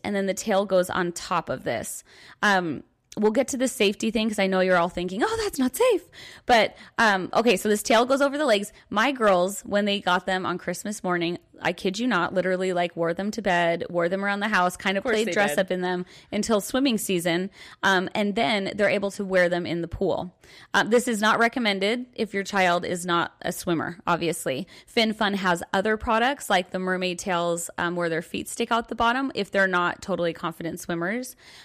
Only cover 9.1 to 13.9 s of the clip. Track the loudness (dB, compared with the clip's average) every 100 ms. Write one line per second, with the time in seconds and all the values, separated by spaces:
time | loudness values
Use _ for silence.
9.1 | 2 4 4 2 -2 -2 0 0 0 0
10.1 | 0 0 -2 -2 -4 -6 -6 -8 -6 -2
11.1 | 0 0 -4 -10 -6 -4 -2 -4 -2 0
12.1 | 0 0 0 0 0 0 0 -2 -2 -2
13.1 | -2 -4 -2 0 2 2 0 -2